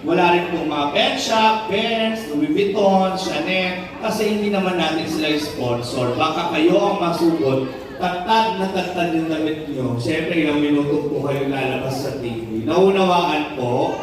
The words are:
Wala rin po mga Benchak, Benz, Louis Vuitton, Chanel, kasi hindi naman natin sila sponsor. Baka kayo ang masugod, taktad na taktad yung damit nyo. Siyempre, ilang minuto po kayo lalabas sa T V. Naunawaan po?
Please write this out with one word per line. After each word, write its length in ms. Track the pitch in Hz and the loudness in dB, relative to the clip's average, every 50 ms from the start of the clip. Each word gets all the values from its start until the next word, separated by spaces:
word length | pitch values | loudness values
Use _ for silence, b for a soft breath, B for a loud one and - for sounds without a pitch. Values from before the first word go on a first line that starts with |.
| 139 | 0
Wala 240 | 156 175 180 175 175 | 0 2 4 4 4
rin 240 | 180 175 175 175 175 | 4 2 0 -2 -4
po 80 | 151 | -4
mga 320 | 151 151 151 147 143 143 - | -4 -2 -2 -2 -2 0 2
Benchak, 720 | 202 247 269 262 - - 226 226 220 220 220 220 214 - | 2 2 2 0 -2 -2 0 2 4 4 4 2 2 -2
Benz, 640 | 175 190 214 226 226 226 226 220 220 226 - - - | -2 -2 -2 -2 -2 0 0 0 -2 -2 -4 -6 -4
Louis 240 | 147 147 151 147 156 | -2 -2 0 0 2
Vuitton, 640 | 185 202 202 196 214 202 190 190 190 190 185 185 - | 0 0 0 2 2 4 4 4 4 4 2 0 -2
Chanel, 640 | - 175 - 151 165 185 185 185 185 180 185 - - - - - | -4 -4 -2 -2 -2 0 0 0 0 -2 -4 -6 -8 -10 -12 -6
kasi 320 | - 220 220 214 214 208 | -4 -4 -2 0 0 0
hindi 240 | 214 208 208 208 202 | 0 0 0 0 0
naman 240 | 190 185 180 180 170 | 2 0 0 0 0
natin 240 | 160 156 160 165 156 151 | 0 0 0 -2 -2 -2
sila 240 | - 156 156 156 151 | -2 -2 0 0 0
sponsor. 800 | 147 143 - - 131 123 123 120 120 120 - - 123 123 123 123 | 0 -2 -4 -6 -4 -2 -2 -2 -2 -4 -4 -2 -2 -2 0 0
Baka 400 | 139 - 160 170 175 170 170 165 | 0 0 0 0 -2 -2 -2 0
kayo 240 | 156 160 175 180 202 | 2 4 4 6 6
ang 240 | 202 202 - - | 4 2 0 0
masugod, 640 | 175 170 170 - 170 165 160 139 135 135 135 131 131 - - - - - - - | 0 -2 0 2 2 2 2 2 2 2 2 0 -2 -4 -6 -10 -12 -12 -8 -4
taktad 640 | 185 180 180 180 180 220 226 226 226 - 190 190 | -4 -2 -2 -4 0 2 2 2 2 2 0 -2
na 80 | 190 190 | -2 -2
taktad 400 | 185 190 170 170 - 180 170 170 | -2 -4 -4 -2 -2 -2 -2 0
yung 160 | 165 160 160 | 0 0 0
damit 400 | 160 156 151 156 151 156 151 143 | 0 -2 -2 -2 -2 -4 -4 -6
nyo. 320 | 143 139 131 123 123 120 117 | -6 -4 -4 -2 -2 -2 -2
Siyempre, 480 | - 165 156 160 160 185 175 165 151 | -2 -2 -2 -2 -2 0 0 0 2
ilang 160 | 147 147 147 | 2 2 2
minuto 480 | 147 147 147 143 143 143 151 151 147 147 | 2 2 2 2 2 2 0 0 0 -2
po 160 | - - 135 | -2 -2 -2
kayo 240 | 143 139 139 135 135 | -2 -2 -2 -2 -2
lalabas 480 | 139 135 120 120 131 127 127 131 135 - | -2 -2 -2 -2 -2 -4 -4 -4 -4 -4
sa 160 | - - - | -4 -4 -6
T 160 | - 117 117 | -6 -6 -6
V. 320 | 117 113 113 107 110 110 | -6 -6 -8 -6 -6 -4
Naunawaan 960 | 110 147 165 180 190 196 196 190 190 180 180 175 170 151 151 151 151 - - 131 | -2 2 4 6 6 6 6 4 4 4 4 4 2 2 0 -2 -2 -4 -4 -4
po? 400 | 123 120 120 117 - - - - | -2 0 0 0 0 -2 -2 -6